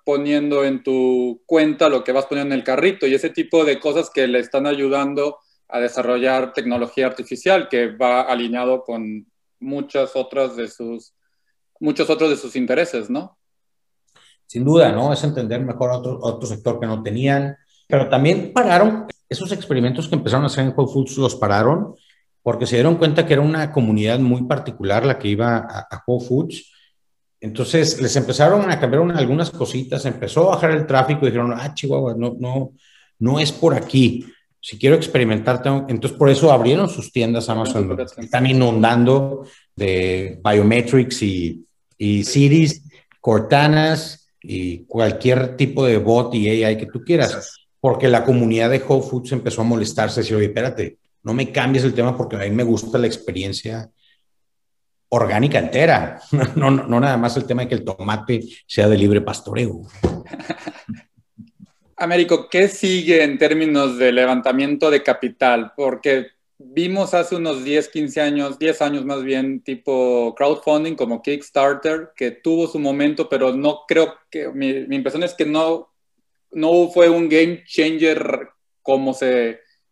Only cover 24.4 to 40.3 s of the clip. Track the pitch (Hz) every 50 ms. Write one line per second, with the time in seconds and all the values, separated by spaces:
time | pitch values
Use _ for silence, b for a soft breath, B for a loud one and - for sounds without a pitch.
24.4 | 127 123 147 151 - 127 104 - 95 95 101 117 127 139 123 - - 101 104 101
25.4 | 117 120 117 110 107 - - - - - - - - - 123 123 123 - 123 139
26.4 | 175 165 - - - b b b b b b _ _ _ _ _ _ _ _ _
27.4 | 110 110 110 120 123 - - 165 147 156 - - 131 117 - 143 113 120 123 -
28.4 | 147 165 196 208 196 185 160 143 147 120 131 151 170 175 170 151 131 120 139 160
29.4 | 170 156 - - 123 110 - 127 135 - - 131 135 131 113 - - - - 156
30.4 | 175 190 175 - 170 160 160 151 151 151 131 131 - 147 147 147 143 127 113 120
31.4 | 120 120 117 117 131 147 - - 147 135 139 139 135 120 113 113 117 120 120 -
32.4 | 127 123 127 135 135 131 b b b b b b b b b _ 110 123 143 151
33.4 | 151 147 - - 165 165 135 117 - - - 135 127 110 - - B B B B
34.4 | B B _ _ - - 107 104 135 135 160 160 - - - 135 123 113 110 107
35.4 | 107 123 127 123 - 139 139 139 135 135 120 110 - - - - 147 139 135 -
36.4 | 151 151 135 120 117 123 147 180 202 185 - - - - - 123 113 113 117 117
37.4 | 117 120 110 110 110 - - 110 98 92 - - 123 - - - 117 - - 127
38.4 | 127 131 131 131 127 120 113 110 110 117 120 120 120 127 131 139 135 139 139 B
39.4 | B B B B B B _ - 104 95 95 92 90 92 92 92 95 92